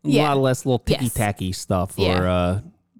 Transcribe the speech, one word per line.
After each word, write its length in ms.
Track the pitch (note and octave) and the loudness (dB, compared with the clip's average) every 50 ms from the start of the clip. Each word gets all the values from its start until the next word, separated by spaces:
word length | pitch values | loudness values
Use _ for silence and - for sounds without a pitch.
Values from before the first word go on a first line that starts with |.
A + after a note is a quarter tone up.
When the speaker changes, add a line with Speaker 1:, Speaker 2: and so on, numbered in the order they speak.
Speaker 1:
Yeah. 200 | - D3 C#3 A#3 | 0 2 2 4
Speaker 2:
A 120 | D3+ D3 C#3+ | 4 2 2
lot 40 | C#3 | 2
less 280 | C3+ C3 B2+ - - | 2 2 0 0 0
little 160 | C3+ B2+ A#2 _ | 0 0 0 _
Speaker 1:
Yes. 120 | - - - | 0 0 0
Speaker 2:
ticky-tacky 520 | C3 A#2 - - A2 G#2 G2+ - F#2+ F#2 | 0 -4 -2 -2 -2 -2 -2 -4 -6 -6
stuff 420 | F2+ - - - G2+ F2+ F2+ F#2 - | -6 -8 -4 -2 -2 -2 -2 -4 -2
Speaker 1:
Yeah. 220 | - G2 F#2 F#2 F#2 | -2 0 0 0 0
Speaker 2:
or, 60 | F#2 | 0
uh, 340 | F2+ F2+ F2+ F2 F2+ F#2 G#2 - - _ _ _ _ _ | 0 0 0 0 0 -2 -4 -6 -10 _ _ _ _ _